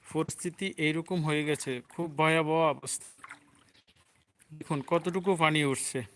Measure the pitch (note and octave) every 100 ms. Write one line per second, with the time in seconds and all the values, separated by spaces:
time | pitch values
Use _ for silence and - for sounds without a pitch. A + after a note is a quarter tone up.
0 | - D#3 D#3 - F3+ - F#3+ - D#3 D#3+
1 | D#3+ F#3 D#3 D3+ D3+ C#3+ - B2 - -
2 | E3+ C#3+ D#3 D#3+ D#3 D#3+ D#3+ C#3 - -
3 | - - - - _ _ _ _ _ _
4 | _ _ _ _ - D3+ - D3 B2+ E3+
5 | F3+ F3+ F#3 F3 D#3 D3+ C#3+ C3 - C3+
6 | A2